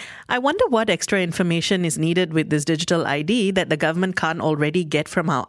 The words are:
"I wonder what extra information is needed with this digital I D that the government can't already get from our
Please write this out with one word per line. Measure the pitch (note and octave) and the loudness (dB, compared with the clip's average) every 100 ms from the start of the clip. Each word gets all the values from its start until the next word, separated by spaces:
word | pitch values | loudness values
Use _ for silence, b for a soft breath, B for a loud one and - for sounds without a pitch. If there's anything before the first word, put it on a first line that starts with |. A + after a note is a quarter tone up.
| B B B | B B B
"I | B3 | -2
wonder | C4+ F#4+ A#4 | 0 2 2
what | B3 B3 | 2 2
extra | E3 - G3+ | 0 0 0
information | F3 E3 F3+ E3+ - F#3+ E3+ | 0 0 0 0 0 0 0
is | D3 | 0
needed | D#3+ E3+ E3+ | 0 2 2
with | D#3 - | 0 0
this | D3 C#3+ | 0 0
digital | D#3 F3 E3+ - | 0 2 0 0
I | C#3+ | -2
D | D#3 A#3+ G3 | 0 0 2
that | F#3+ E3+ | 0 0
the | D3+ | 0
government | D#3+ E3 F#3 F3+ | 0 0 0 0
can't | D#3+ E3 | -2 0
already | D#3 D3+ D3+ F3+ | 0 0 0 0
get | D#3+ D3 - | 0 -2 -2
from | F#3 E3 | -2 0
our | C3+ | 0